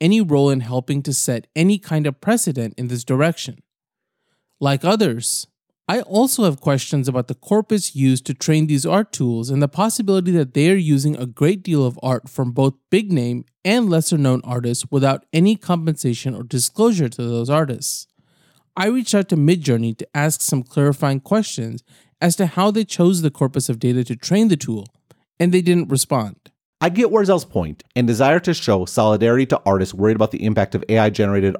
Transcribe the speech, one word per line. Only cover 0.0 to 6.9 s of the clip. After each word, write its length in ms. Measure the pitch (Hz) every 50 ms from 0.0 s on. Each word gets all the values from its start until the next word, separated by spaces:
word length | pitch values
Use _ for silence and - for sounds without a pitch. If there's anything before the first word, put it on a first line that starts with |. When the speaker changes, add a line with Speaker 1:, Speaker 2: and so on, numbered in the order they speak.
Speaker 1:
any 200 | 151 170 208 226
role 280 | 214 165 147 139 139 143
in 120 | 139 135
helping 420 | 120 113 127 127 127 - 147 143 139
to 100 | 156 135
set 320 | - - - 127 113 - _ _
any 220 | 156 165 190 208 196
kind 300 | - - 160 156 147 147
of 120 | 135 _
precedent 540 | - - 226 233 - - 135 127 117 110 - -
in 80 | 127 120
this 160 | 123 120 117
direction. 560 | - 131 131 147 165 170 - - - - - _ _ _ _ _ _ _ _ _ _ _ _ _ _ _ _ _ _ _ _
Like 240 | 147 139 139 131 -
others, 640 | 170 208 220 214 160 117 117 120 - - - - _ _ _ _ _ _ _ _ -
I 120 | 180 240
also 440 | 214 - 190 208 247 262 - - 220
have 160 | 180 139 135
questions 480 | - 156 139 135 - -